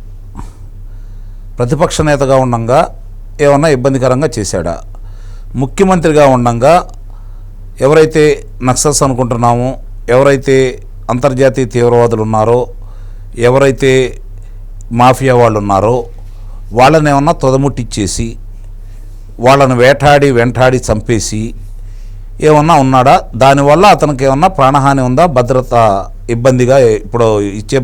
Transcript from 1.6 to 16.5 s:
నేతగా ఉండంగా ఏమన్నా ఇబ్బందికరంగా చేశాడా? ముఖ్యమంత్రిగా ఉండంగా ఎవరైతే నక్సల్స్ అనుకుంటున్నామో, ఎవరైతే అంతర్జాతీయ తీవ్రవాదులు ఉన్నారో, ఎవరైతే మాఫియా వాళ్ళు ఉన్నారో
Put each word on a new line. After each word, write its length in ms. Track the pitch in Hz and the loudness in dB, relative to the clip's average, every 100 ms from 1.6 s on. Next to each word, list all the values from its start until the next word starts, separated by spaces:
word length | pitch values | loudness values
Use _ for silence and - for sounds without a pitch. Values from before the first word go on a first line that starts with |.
| 120 151 170 - 151 | -2 0 0 0 0
నేతగా 260 | 143 135 135 127 | 0 2 2 2
ఉండంగా 360 | 117 113 143 - - - - - - 143 | 0 2 2 0 -6 -16 -16 -14 0 2
ఏమన్నా 240 | 143 160 127 | 4 2 2
ఇబ్బందికరంగా 500 | 135 131 127 127 156 117 | 0 0 0 0 0 -4
చేశాడా? 380 | 92 95 85 80 - - - - - - - 123 | -4 -4 -4 -8 -12 -16 -16 -16 -14 -14 -10 -6
ముఖ్యమంత్రిగా 640 | 135 - 196 180 160 151 139 123 | -6 0 2 4 2 4 4 4
ఉండంగా 360 | 120 117 139 170 - - - - - - - - - - 131 | 0 2 4 2 0 -12 -16 -16 -16 -16 -16 -16 -16 -2 2
ఎవరైతే 380 | 160 156 160 151 - - - 127 | 4 4 4 2 0 -6 -4 -2
నక్సల్స్ 320 | 120 151 135 139 | 0 -2 0 0
అనుకుంటున్నామో, 640 | 123 120 120 120 120 127 - - - - 127 | 0 -2 0 0 0 -2 -6 -12 -12 0 2
ఎవరైతే 400 | 143 135 135 135 131 - - - - | 4 2 2 2 0 -4 -16 -14 -6
అంతర్జాతీయ 560 | 123 143 127 135 131 120 | -2 -2 2 0 2 -2
తీవ్రవాదులు 480 | 123 120 120 117 110 110 | 0 2 4 2 0 -2
ఉన్నారో, 320 | 110 110 123 120 - - - - - - 117 117 | 0 2 0 -2 -10 -16 -16 -16 -16 -14 0 2
ఎవరైతే 440 | 135 139 120 135 131 123 - - - - - - - - 117 | 4 2 2 2 2 0 -6 -14 -16 -16 -16 -16 -16 -6 2
మాఫియా 360 | 127 127 135 123 | 2 4 2 2
వాళ్ళు 180 | 117 104 | 2 2
ఉన్నారో 320 | 101 98 107 123 - - - - - | 0 0 2 -2 -4 -14 -16 -16 -16